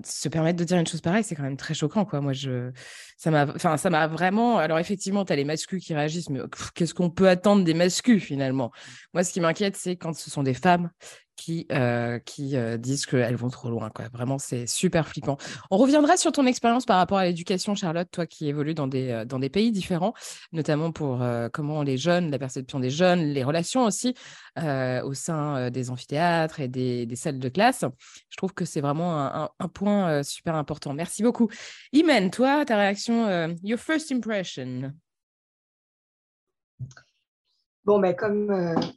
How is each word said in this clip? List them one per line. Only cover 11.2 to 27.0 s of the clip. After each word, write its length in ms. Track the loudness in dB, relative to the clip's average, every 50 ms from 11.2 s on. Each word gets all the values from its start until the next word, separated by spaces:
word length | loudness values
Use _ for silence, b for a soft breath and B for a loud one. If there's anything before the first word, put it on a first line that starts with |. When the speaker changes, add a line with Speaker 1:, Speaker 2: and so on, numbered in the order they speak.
| B B _
Speaker 1:
qui, 320 | -14 -8 -6 -6 -6 -4 -2
euh, 460 | 0 2 2 2 2 0 0 -2 -4
qui, 400 | -6 -8 -12 -10 -8 -6 -4 -2
euh, 200 | -2 -2 -2 -4
disent 280 | -4 -4 -4 -4 -4 -2
qu'elles 300 | 0 2 2 2 2 0
vont 160 | -2 -4 -6
trop 180 | -6 -6 -8 -6
loin, 220 | -4 -4 -6 -6
quoi. 140 | -8 -10 -12 -10
Vraiment, 280 | -8 -6 -4 -4 -4 -4
c'est 260 | -6 -6 -6 -6 -6
super 420 | -4 -4 0 0 2 2 2 0
flippant. 300 | 0 -4 -6 -2 -2 -4 -4 B B B B B B
On 80 | 4
reviendra 400 | 6 6 6 6 6 6 6 4
sur 140 | 4 4 0
ton 160 | 2 4 4
expérience 360 | 2 2 2 2 2 2 2 2
par 140 | 4 4
rapport 220 | 4 4 4 2 2
à 60 | 2
l'éducation, 500 | 2 0 -2 -2 -4 -4 -2 -2 -2 -4
Charlotte, 340 | -2 -2 -2 -2 -2 -4 -4
toi 160 | -4 -6 -6
qui 220 | -6 -6 -6 -4
évolues 260 | -4 -2 -2 -2 -2 -2
dans 140 | -2 -2
des, 240 | -2 -2 -2 -2 -2
euh, 120 | -4 -4 -4
dans 140 | -4 -4
des 140 | -4 -2 -2
pays 200 | 0 2 2 2
différents, 440 | 2 0 -2 -2 -2 0 0 -2 -2 B B B B B B B
notamment 400 | -4 -4 0 0 0 0 0 -2
pour, 300 | -2 -2 -2 -2 -2 0
euh, 260 | 0 -2 -2 -2 -4 -4 -6
comment 300 | -6 -6 -4 -2 -2 -2
les 140 | -2 -2
jeunes, 340 | 0 0 2 2 2 2 0
la 80 | -2 -4
perception 400 | -4 -6 -8 -8 -10 -8 -6 -4
des 100 | -2 -2
jeunes, 320 | 0 4 4 4 4 4
les 220 | 2 0 0 0 0
relations 420 | 0 0 0 -2 0 0 2 2
aussi, 300 | 2 2 0 -2 -4 -4 B B B B B B B B
euh, 460 | -6 -4 -2 -2 0 0 0 -2 -2 -4
au 100 | -4 -6
sein, 440 | -6 -6 -4 -2 -2 -2 -2 -2
euh, 120 | -2 -2 -2
des 220 | -2 -4 -4 -6
amphithéâtres 680 | -6 -10 -8 -4 -2 2 2 2 2 2 0 -2 -2 -4
et 80 | -6
des, 380 | -4 -2 -2 -2 -2 -2 -2